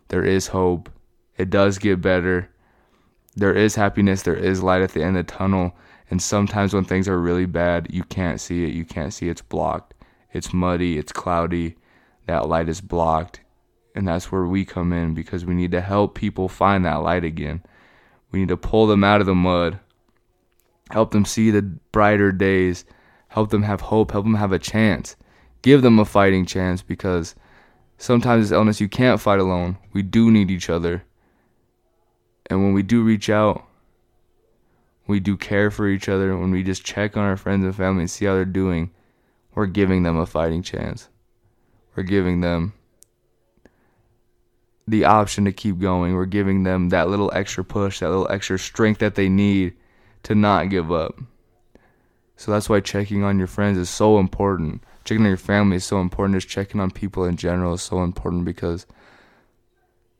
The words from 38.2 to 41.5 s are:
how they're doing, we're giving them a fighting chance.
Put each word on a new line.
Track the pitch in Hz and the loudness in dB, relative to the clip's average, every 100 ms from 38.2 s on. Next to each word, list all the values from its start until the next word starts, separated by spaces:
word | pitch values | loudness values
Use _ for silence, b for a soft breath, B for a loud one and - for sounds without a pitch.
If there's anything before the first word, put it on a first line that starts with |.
| 101 | 0
how | |
they're | 95 | 0
doing, | 92 92 95 85 87 _ _ _ _ _ _ | 0 -2 -2 -2 -4 _ _ _ _ _ _
we're | - 101 | -4 -4
giving | 101 95 92 | 0 2 2
them | 87 82 | 0 0
a | 92 | -2
fighting | 78 82 82 | -2 -2 -4
chance. | - - - - - _ _ _ _ | -6 -10 -10 -12 -18 _ _ _ _